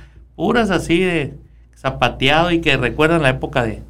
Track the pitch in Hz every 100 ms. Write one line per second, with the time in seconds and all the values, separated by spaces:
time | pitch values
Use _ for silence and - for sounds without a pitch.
0 | - - - - 208 233 208 175 165 170
1 | 185 165 139 - - - - _ 135 131
2 | 123 120 131 151 175 170 156 131 120 113
3 | 156 165 139 131 - 135 113 104 -